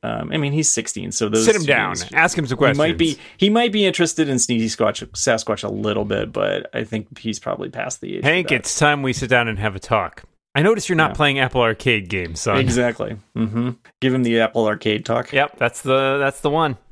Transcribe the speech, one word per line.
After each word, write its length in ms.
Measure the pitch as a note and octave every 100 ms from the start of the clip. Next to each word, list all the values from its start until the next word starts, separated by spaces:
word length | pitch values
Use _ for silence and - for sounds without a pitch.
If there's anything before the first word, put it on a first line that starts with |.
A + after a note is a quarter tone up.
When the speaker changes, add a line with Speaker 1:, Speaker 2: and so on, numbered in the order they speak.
Speaker 1:
um, 280 | A#2 A2 -
I 60 | D#3+
mean, 160 | C#3+
he's 160 | D3+ D3+
sixteen, 420 | - A2+ - F#2
so 160 | - G#2+
those 160 | A2
Speaker 2:
Sit 120 | A2+ G#3+
him 80 | D3+
down. 300 | B2+ G2 F2
Speaker 1:
games, 100 | -
Speaker 2:
Ask 240 | - E3+ E3+
him 100 | C3+
some 100 | B2
Speaker 1:
he 140 | C3+
might 240 | C#3 D#3+ -
be, 180 | E3 C3+
Speaker 2:
questions. 120 | - -
Speaker 1:
he 140 | G3
might 240 | A3 A#3+
be 120 | G#3 G3
interested 440 | F3 E3+ - D3
in 100 | C3
Sneaky 280 | - A#2+ A2+
Squatch, 380 | - G#2+ - -
Sasquatch 560 | - - A2 - G#2 G#2+
a 40 |
little 360 | G2+ G#2+ G#2 G#2
bit, 260 | G2+ G#2+
but 420 | G#2+ G2 F#2+ -
I 120 | A#2+ A2
think 320 | A2 G#2 -
he's 200 | A2+ G#2
probably 300 | - F#2 F#2+
past 300 | A#2 - -
the 160 | - F#2
age 60 |
for 60 | C#3+
Speaker 2:
Hank, 180 | F3 F3
Speaker 1:
that. 80 | -
Speaker 2:
it's 240 | - -
time 220 | D3 D3
we 100 | C3
sit 180 | A#2+ B2
down 200 | B2 A#2
and 100 | G2+
have 160 | G#2+ F#2+
a 40 |
talk. 440 | - A2+ F2 - - _ _ C#3
I 60 |
notice 260 | F3 A3 -
you're 80 | E3+
not 160 | D#3
Speaker 1:
Yeah. 40 | -
Speaker 2:
playing 240 | D3 C3+
Apple 220 | B2+ B2+
Arcade 460 | A#2 A2 C3 A2 F2+
games, 320 | F#2+ E2+ E2+
son. 180 | - G2
Speaker 1:
Exactly. 580 | G#2+ B2 A#2+ A2+ G#2+ G#2+ - A2+
Mm-hmm. 360 | A2 A2+ B2 B2 - _
Give 140 | C3
him 100 | B2+
the 160 | A#2+ A2+
Apple 260 | A2+ A#2+ G#2+
Arcade 380 | G#2 A2 G#2+ -
talk. 280 | A#2 B2
Speaker 2:
Yep, 240 | C#3 D3 -
that's 240 | A#2+ -
the, 360 | C3+ C3 C3+ C#3
that's 200 | C#3 -
the 100 | D3+
one. 280 | D3+ D#3 B2 _